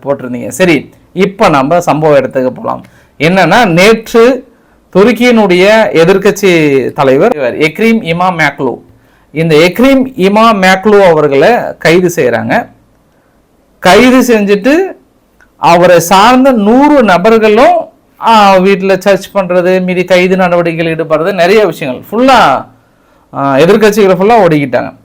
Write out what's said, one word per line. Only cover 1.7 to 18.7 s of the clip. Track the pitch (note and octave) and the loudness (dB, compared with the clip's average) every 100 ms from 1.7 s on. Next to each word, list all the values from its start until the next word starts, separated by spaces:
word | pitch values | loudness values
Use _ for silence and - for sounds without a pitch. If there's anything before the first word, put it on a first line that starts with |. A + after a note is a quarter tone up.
| F3 | -2
சம்பவ | E3 D3 D#3 C#3 | -2 -2 0 0
இடத்துக்கு | B2 C3+ B2+ | 0 -4 -4
போலாம். | A#2 B2 B2+ - _ _ - | -6 -10 -12 -14 _ _ -6
என்னன்னா, | D3+ F#3+ E3 G#3+ A3 | -2 0 2 2 2
நேற்று | E3 G3+ A3 - A#3 A#3+ C4 - _ _ _ _ F#3 | 2 2 2 0 2 2 2 -6 _ _ _ _ 0
துருக்கியினுடைய | A3 A3 B3 A3+ G3+ F3+ F#3+ A3 G#3+ | 0 2 0 2 2 2 2 2 2
எதிர்க்கட்சி | D#3 E3 G3 G3+ G#3 G3 E3+ D3+ C3+ A#2+ | 0 2 2 0 -2 0 0 0 0 -2
தலைவர் | A2+ C3+ C3+ G#3+ D3+ | -2 0 2 0 -2
இவர் | B2 A2 | -4 -2
எக்ரீம் | D#3 D#3 A3+ A3+ | -4 -2 -2 -2
இமாமோக்லு. | D#3+ E3+ F#3 E3+ D3 - C3 - - _ _ _ _ | -4 -4 -4 -2 -4 -4 -8 -8 -14 _ _ _ _
இந்த | D3 E3 D3+ | -6 0 2
எக்ரீம் | F3 F3 C4 C4+ - - | 0 0 0 0 -2 -4
இமாமோக்லு | F#3 G#3 A3+ G3+ F#3 F#3+ G#3+ G3+ | -2 0 0 0 0 0 2 2
அவர்களை | F#3 D#3 D3 C3+ F3+ A#3 B2 - | 4 2 0 0 0 0 -4 -4
கைது | E3+ F3 F3+ - | 0 0 0 -2
செய்றாங்க. | B2 A2+ A2+ G#3+ - _ _ _ _ _ _ _ _ _ _ _ | -2 -2 -4 -6 -6 _ _ _ _ _ _ _ _ _ _ _
கைது | F#3 G3 B3+ B3+ | 0 2 4 2
செஞ்சுட்டு | A#3 A3 G3+ G3 A#3+ D#4+ F#4+ - _ _ _ _ _ - | 2 0 0 -2 0 -2 -2 -10 _ _ _ _ _ -4
அவரை | D#3 F3 F3+ E3+ | 0 2 4 2
சார்ந்த | E3 G3 A3+ B3+ C4+ | 2 2 2 2 2
நூறு | A#3+ G3+ B3+ D4 D4 | 0 2 2 2 2
நபர்களும், | A#3 A3+ G#3+ A3+ G#3+ G#3+ D4+ F4 - _ _ - | 2 2 2 2 2 2 2 0 -4 _ _ -8
ஆ, | A3 A3 G3+ F#3+ | 0 2 4 2
வீட்டுல | F#3+ | 2